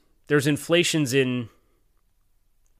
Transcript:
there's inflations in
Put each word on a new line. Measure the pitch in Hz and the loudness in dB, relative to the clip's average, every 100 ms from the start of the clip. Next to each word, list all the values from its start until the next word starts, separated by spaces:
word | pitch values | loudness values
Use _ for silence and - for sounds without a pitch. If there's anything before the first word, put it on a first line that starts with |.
| _ _ - | _ _ -2
there's | 147 135 | 0 2
inflations | 143 - 170 175 160 143 | -2 0 0 2 0 0
in | 135 127 123 117 _ _ _ _ _ _ _ _ _ _ _ _ _ | 0 0 -2 -8 _ _ _ _ _ _ _ _ _ _ _ _ _